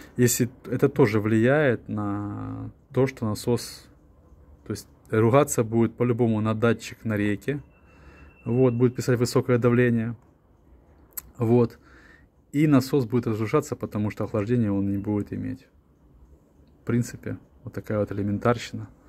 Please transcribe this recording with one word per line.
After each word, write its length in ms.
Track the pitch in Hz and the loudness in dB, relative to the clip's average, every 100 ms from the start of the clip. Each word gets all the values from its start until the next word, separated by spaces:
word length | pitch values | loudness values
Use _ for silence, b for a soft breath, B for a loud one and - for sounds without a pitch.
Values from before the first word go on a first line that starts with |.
| B - | B 0
Если 320 | 120 - 120 - - | 2 2 -2 -4 -8
это 220 | 127 139 | 0 0
тоже 320 | - 123 107 | 4 2 2
влияет 680 | 104 110 117 143 143 110 - | 2 2 4 4 2 0 -4
на 800 | 107 104 101 101 104 107 107 110 - _ | -6 -4 -6 -8 -8 -10 -10 -12 -16 _
то, 140 | 127 127 | -2 -2
что 200 | 131 110 | -2 -4
насос, 640 | 104 - 120 - - - - _ _ _ - - - - | -4 -2 -2 -4 -16 -20 -20 _ _ _ -20 -20 -18 -10
то 60 | |
есть 140 | 104 - - - | -10 -10 -20 -2
ругаться 540 | 110 113 135 147 - | 2 4 4 2 0
будет 320 | 113 113 113 - | 0 0 0 0
по-любому 440 | 123 117 117 107 | -2 2 0 2
на 140 | 107 | 0
датчик 500 | 110 117 113 - - | 0 0 0 -6 -10
на 120 | 113 107 | -4 0
рейке. 440 | 104 101 - 143 - B B B B B B B | 0 -2 -4 -8 -10 B B B B B B B
Вот, 300 | 120 120 131 | -4 2 2
будет 200 | 117 123 | 4 2
писать 240 | 120 123 120 | 2 0 0
высокое 400 | 123 135 123 123 | 2 0 2 2
давление. 560 | 120 120 123 117 113 113 _ _ _ _ _ - _ _ _ - - - | 4 4 4 2 -2 -8 _ _ _ _ _ -20 _ _ _ -18 -18 -4
Вот. 420 | 113 120 117 - B B B B B _ _ | 2 4 2 -2 B B B B B _ _
И 140 | 143 156 | 0 4
насос 400 | 139 127 147 117 | 4 2 0 0
будет 200 | 123 117 | 0 -2
разрушаться, 500 | 107 110 151 143 - | -2 0 -2 -2 -6
потому 340 | - 107 107 | -6 -4 -4
что 140 | - | -4
охлаждения 460 | 104 113 104 123 107 | -4 -4 0 0 0
он 200 | 98 98 | 0 -2
не 80 | 98 | -4
будет 340 | 101 104 101 | -2 -4 -4
иметь. 340 | 101 104 104 _ _ _ _ _ - - - _ _ _ _ | -8 -8 -10 _ _ _ _ _ -20 -20 -20 _ _ _ _
В 40 | - | -2
принципе, 520 | 120 117 - - 107 - _ | -2 -2 -8 -12 -12 -16 _
вот 100 | - | -14
такая 240 | - - 107 | -12 -4 -4
вот 140 | 104 | -2
элементарщина, 760 | 101 101 104 117 117 - 110 110 - | -4 -4 0 0 0 -4 -12 -14 -18